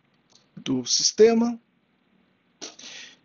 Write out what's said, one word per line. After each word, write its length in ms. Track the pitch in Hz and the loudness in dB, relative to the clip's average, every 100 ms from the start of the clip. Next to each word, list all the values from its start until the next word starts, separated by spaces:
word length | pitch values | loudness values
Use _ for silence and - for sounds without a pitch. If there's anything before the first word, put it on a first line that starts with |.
| _ _ _ - _ - | _ _ _ -20 _ -12
do 300 | - - 120 | -6 -6 -2
sistema. 720 | - - - 226 226 233 233 _ _ _ _ _ _ _ _ _ _ - - - - - - | -2 0 4 4 4 0 -4 _ _ _ _ _ _ _ _ _ _ -20 -20 -20 -20 -20 -20